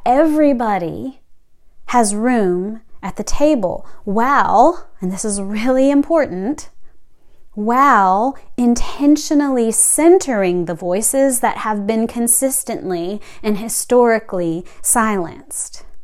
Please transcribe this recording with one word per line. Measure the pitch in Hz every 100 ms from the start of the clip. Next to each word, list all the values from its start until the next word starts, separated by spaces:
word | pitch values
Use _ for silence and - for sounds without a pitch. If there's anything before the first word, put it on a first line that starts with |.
| 233
everybody | 262 320 302 294 247 226 196 165 165 262 - - - _ - - - -
has | 247 214 208
room | 240 240 190 180 196 220 - -
at | 196 -
the |
table | 202 - 294 294 180 - - -
while, | - 202 247 277 175 196 285 349 - -
and | 185
this | 190 214
is | 202
really | 196 208 247 262 277
important, | 285 285 330 - 180 196 302 - - - - - - - - - -
while | 208 247 285 226 190 190 254 - - -
intentionally | 240 240 - - 285 294 - 294 285 254 226
centering | 220 - - 330 370 277 220 185 180 170
the |
voices | 165 175 190 226 269 277 254
that | 226 -
have | 220 208 202
been | 226 226
consistently | 240 233 - 269 262 - 226 - 349 175 285 - -
and | 214 202
historically | 226 - - 247 240 220 226 190 170 165 175 -
silenced. | - 240 220 202 160 - - - - - - -